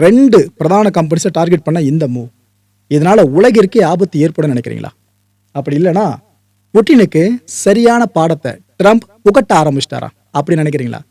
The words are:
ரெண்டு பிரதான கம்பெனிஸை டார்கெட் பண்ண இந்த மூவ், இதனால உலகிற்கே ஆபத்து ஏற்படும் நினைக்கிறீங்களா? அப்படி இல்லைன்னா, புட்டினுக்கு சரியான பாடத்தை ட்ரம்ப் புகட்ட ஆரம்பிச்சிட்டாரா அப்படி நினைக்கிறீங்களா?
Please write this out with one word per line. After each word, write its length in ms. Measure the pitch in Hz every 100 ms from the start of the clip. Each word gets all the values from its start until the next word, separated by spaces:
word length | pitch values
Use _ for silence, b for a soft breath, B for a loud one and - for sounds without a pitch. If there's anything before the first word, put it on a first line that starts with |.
| 165
ரெண்டு 440 | 240 269 202 135 -
பிரதான 340 | 156 196 208 180
கம்பெனிஸை 320 | 160 165 202 165
டார்கெட் 240 | 170 175
பண்ண 180 | - 170 143
இந்த 160 | 156 143
மூவ், 200 | 123 117 _ _ _ _ _ -
இதனால 300 | 147 165 214 156 147
உலகிற்கே 460 | 226 220 190 233 160
ஆபத்து 280 | 175 196 151 160
ஏற்படும் 260 | 160 156
நினைக்கிறீங்களா? 360 | 123 - - - - _ _ _ _ _
அப்படி 240 | 139 139 143
இல்லைன்னா, 300 | 180 170 196 - _ _ _ _ _
புட்டினுக்கு 540 | 208 214 269 180 156 185 247
சரியான 600 | - - 196 208 233 233 233
பாடத்தை 460 | 165 165 151 127 - _ -
ட்ரம்ப் 240 | 196 226 - _
புகட்ட 320 | 208 220 - 180
ஆரம்பிச்சிட்டாரா 460 | 151 139 - 127 117 _ _
அப்படி 300 | 143 147 165
நினைக்கிறீங்களா? 380 | 151 143 123 117 -